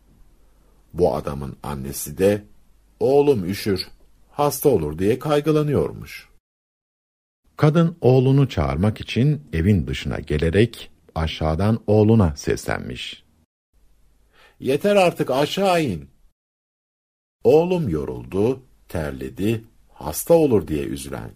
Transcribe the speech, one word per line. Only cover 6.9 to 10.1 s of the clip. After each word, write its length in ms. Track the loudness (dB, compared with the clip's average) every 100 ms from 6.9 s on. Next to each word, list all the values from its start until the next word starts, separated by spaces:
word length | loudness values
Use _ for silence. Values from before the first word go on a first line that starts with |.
| _ _ _ _ _ _ 0
Kadın 400 | 2 4 2 2
oğlunu 480 | 4 4 4 4 2
çağırmak 520 | 0 -2 0 -2 -2
için 420 | -4 0 0 0 -4
evin 340 | -2 2 2 0
dışına 340 | -6 -6